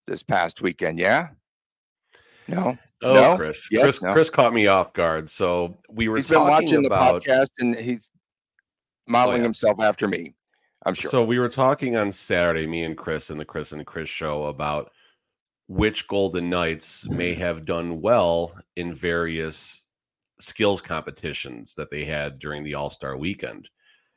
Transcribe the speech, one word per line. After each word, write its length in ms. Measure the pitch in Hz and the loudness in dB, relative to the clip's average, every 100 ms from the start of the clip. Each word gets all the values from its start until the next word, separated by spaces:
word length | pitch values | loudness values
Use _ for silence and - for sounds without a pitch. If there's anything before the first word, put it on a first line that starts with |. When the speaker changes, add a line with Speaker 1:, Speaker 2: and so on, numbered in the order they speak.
| - | -12
Speaker 1:
this 160 | 90 | -10
past 400 | - 95 82 - | -2 0 0 -2
weekend, 380 | 92 - 85 82 | -4 -2 -4 0
yeah? 300 | 92 131 175 - _ _ _ _ _ _ _ _ _ _ - | 2 2 0 -12 _ _ _ _ _ _ _ _ _ _ -8
No? 300 | 180 151 127 _ - | -4 -4 -6 _ -6
Speaker 2:
Oh, 100 | 127 | 4
Speaker 1:
No? 240 | 131 135 185 | 8 8 6
Speaker 2:
Chris. 300 | 78 - - | 0 -6 -2
Speaker 1:
Yes, 120 | 107 | 4
Speaker 2:
Chris, 180 | 139 - | 4 2
Speaker 1:
no? 120 | 92 | 2
Speaker 2:
Chris 160 | 135 156 | 4 4
caught 240 | - 120 | 4 4
me 140 | 117 104 | 4 4
off 240 | 95 87 | 4 2
guard. 360 | - 85 80 80 | 0 0 0 -6
So 480 | - 92 87 87 - _ | -2 0 0 -2 -8 _
we 220 | 110 113 | -4 -2
were 80 | 110 | -2
Speaker 1:
He's 100 | - | 2
been 120 | 156 | 4
Speaker 2:
talking 120 | 147 | 6
Speaker 1:
watching 300 | 151 160 151 | 4 4 2
the 60 | 139 | 4
Speaker 2:
about 340 | 98 127 90 | 4 4 4
Speaker 1:
podcast, 300 | 139 131 135 - | 2 2 2 0
and 160 | 123 117 | -2 -2
he's 360 | 117 117 - _ _ _ _ _ _ _ _ _ - | -4 -6 -8 _ _ _ _ _ _ _ _ _ 0
modeling 280 | 120 117 120 | 4 4 2
Speaker 2:
Oh, 20 | |
yeah. 60 | |
Speaker 1:
himself 360 | 117 110 110 101 | 0 0 0 4
after 280 | 107 101 104 | 2 2 -2
me, 260 | 87 85 _ _ _ _ _ - | -2 -8 _ _ _ _ _ -6
I'm 100 | 95 | -4
sure. 160 | - | -2
Speaker 2:
So 120 | 135 | 0
we 160 | 113 123 | 2 2
were 80 | 120 | 0
talking 480 | 131 131 143 131 113 | 2 2 2 0 0
on 160 | 101 | -2
Saturday, 560 | 98 - 90 87 80 80 | -4 -2 2 2 0 -2
me 160 | 82 | -4
and 140 | 82 80 | -6 -6
Chris 320 | - 78 - | -6 -6 -6
and 100 | 76 | -12
the 60 | 76 | -10
Chris 260 | 80 76 | -10 -10
and 140 | 76 73 | -12 -12
Chris 240 | 85 78 | -10 -10
show, 360 | - 78 76 73 | -8 -6 -4 -6
about 460 | 69 73 76 - _ _ _ _ _ _ _ - | -6 -4 -4 -8 _ _ _ _ _ _ _ -10
which 400 | 92 107 107 - | 0 0 0 -4
Golden 420 | 101 98 87 87 | 0 0 0 -2
Knights 580 | 90 85 80 - - - | 0 -2 -4 -6 -8 -6
may 280 | - 87 85 | -4 -4 -2
have 280 | 87 82 | -4 -6
done 380 | 80 85 85 82 | -4 -4 -4 -4
well 520 | 101 117 87 85 85 - - - | 2 2 4 0 -2 -10 -18 -10
in 180 | 87 | -10
various 920 | 80 87 85 82 80 80 - - - _ _ _ _ _ - | -6 -2 -2 -2 -4 -6 -8 -10 -12 _ _ _ _ _ -12
skills 420 | - - 104 95 | -10 -2 0 0
competitions 960 | - 80 76 69 78 71 69 60 57 - | -4 -8 -8 -10 -10 -10 -12 -14 -14 -12
that 160 | 73 | -10
they 120 | 76 | -8
had 360 | 73 76 73 67 | -6 -6 -6 -10
during 240 | 73 73 | -12 -10
the 100 | 76 | -8
All-Star 420 | 71 73 - 69 67 | -8 -8 -10 -10 -8
weekend. 540 | 82 98 62 50 - _ _ _ _ | -8 -8 -10 -14 -20 _ _ _ _